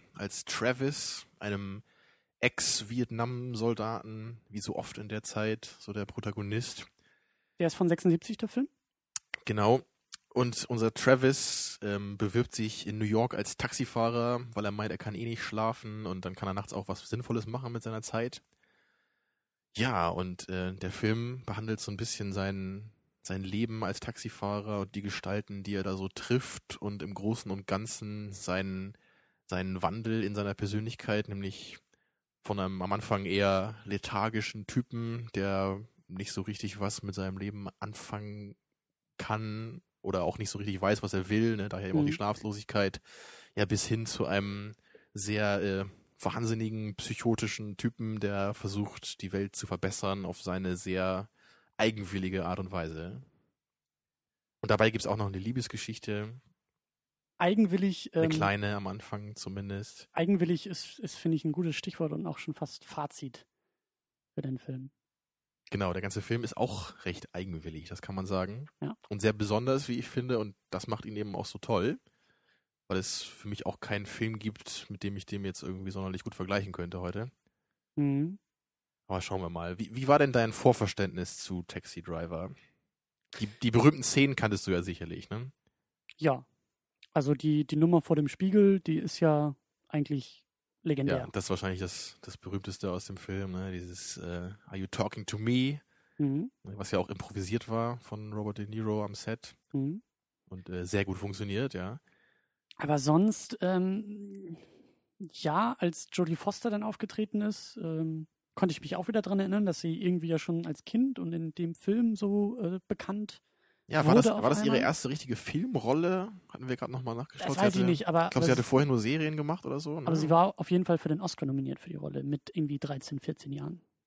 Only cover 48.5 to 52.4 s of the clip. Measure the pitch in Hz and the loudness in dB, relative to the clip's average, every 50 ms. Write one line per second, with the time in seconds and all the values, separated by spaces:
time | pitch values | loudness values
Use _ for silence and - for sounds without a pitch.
48.5 | 107 - - 98 98 104 104 - - - - - - - - 92 98 98 101 98 | -2 -4 -6 -4 -2 -2 -2 -4 -6 -10 -10 -10 -10 -8 -8 -4 -2 -2 -2 -2
49.5 | - - - - 95 87 - 95 101 - - 98 98 101 95 85 87 - - 95 | -4 -8 -6 -4 -4 -2 -2 -2 -2 -2 -2 -2 -2 -2 -4 -6 -6 -6 -4 -4
50.5 | 92 95 95 92 90 90 - 92 92 92 92 95 95 92 104 - _ _ _ - | -4 -2 -2 -2 -4 -4 -4 -2 0 0 0 0 0 -2 -4 -8 _ _ _ -20
51.5 | - _ _ _ _ - 110 113 107 107 98 90 98 98 92 92 95 92 | -20 _ _ _ _ 2 2 2 2 0 -6 -4 -2 -2 -2 0 0 0